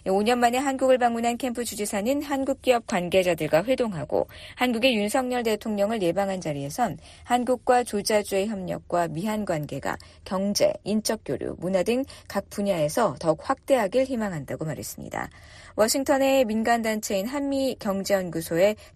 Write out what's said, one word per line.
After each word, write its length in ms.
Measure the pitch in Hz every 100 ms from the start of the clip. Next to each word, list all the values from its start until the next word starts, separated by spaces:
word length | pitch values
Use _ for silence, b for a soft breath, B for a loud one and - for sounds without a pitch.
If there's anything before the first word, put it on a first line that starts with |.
| 190
오 120 | 190
년 200 | 214 247
만에 160 | 240 247
한국을 400 | 285 269 262 254
방문한 400 | 240 233 233 240
캠프 260 | 254 233
주지사는 580 | 233 202 202 208 214 285
한국 400 | 294 277 269 269
기업 240 | 269 233 -
관계자들과 800 | 190 175 190 180 165 156 156
회동하고 640 | 214 262 233 170 - 95 - B B B
한국의 420 | 247 233 262 220
윤석열 460 | 208 269 254 247
대통령을 580 | 226 214 233 208 202 226
예방한 400 | 170 170 196 185
자리에선 560 | 160 143 139 196 226 151 B B
한국과 640 | B 247 247 247 - 247 247
조지아주의 640 | 208 190 214 202 196 214
협력과 600 | 196 175 170 - 175 170
미한 380 | 156 214 214 196
관계가 500 | 160 147 180 90 - b b -
경제, 480 | 190 202 202 - -
인적 380 | - 214 214 220
교류, 320 | - 123 62 -
문화 220 | 170 190
등 200 | 180 240 277 B B
각 220 | 202 -
분야에서 680 | - 202 175 151 - 208 147
더욱 180 | 165 160 -
확대하길 540 | 262 - 262 196 254
희망한다고 600 | 262 240 208 160 - - 160
말했습니다. 640 | - - - - 57 - B B B B B
워싱턴의 680 | 220 277 269 269 269 269 220
민간단체인 840 | 220 226 233 220 214 - 196 214
한미경제연구소의 1500 | 285 277 277 262 - 208 196 190 196 185 165 160 165 202 214 B